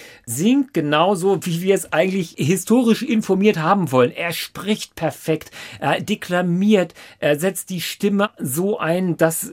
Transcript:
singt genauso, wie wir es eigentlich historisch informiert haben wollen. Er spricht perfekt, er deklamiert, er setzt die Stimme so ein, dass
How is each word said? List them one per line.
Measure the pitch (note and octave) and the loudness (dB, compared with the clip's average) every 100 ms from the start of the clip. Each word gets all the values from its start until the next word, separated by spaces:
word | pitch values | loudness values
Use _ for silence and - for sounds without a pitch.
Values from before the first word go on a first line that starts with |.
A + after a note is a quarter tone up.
| - - - | -20 -20 -10
singt | A#2+ G3+ C#4 C4 | -2 2 2 0
genauso, | E3+ D3 D3+ F#3 F#3+ F#3+ F#3 F3+ | -2 0 2 2 2 0 0 -2
wie | E3 | -2
wir | F#3 F#3 | 0 0
es | - | 0
eigentlich | D#3 F#3 F#3+ - - | 0 0 0 -4 -2
historisch | C3+ F#3 - A#3 A#3+ G#3+ | 0 0 2 2 4 2
informiert | A#3+ A3 - F#3 G#3 E3 | 2 -2 0 2 2 2
haben | D#3 G3+ D#3 | 2 2 2
wollen. | B2+ B2 | 4 2
Er | C3 E3+ | 0 -6
spricht | E3 - - G3 G#3+ - - | -6 -10 -8 -4 -4 -6 -6
perfekt, | D#3 - - D#3 - - - - | -6 -4 -4 -4 -4 -18 -18 -6
er | C#3+ D#3+ | -2 -2
deklamiert, | - G#3+ - F3+ F3+ F3 G3+ G#3 F3 - - - | -2 -6 -2 -2 0 2 4 4 2 -6 -20 -4
er | D3+ D3 | 0 0
setzt | F#3+ - - | -2 -4 -8
die | F3+ | -8
Stimme | - - G3+ G3 G#3 - | -8 -2 0 0 -2 -4
so | C#3+ C#3 G3 - | -6 -2 -2 -2
ein, | D#3 F3+ F#3 D#3 | -2 0 0 2
dass | E3 E3 - | 0 0 -8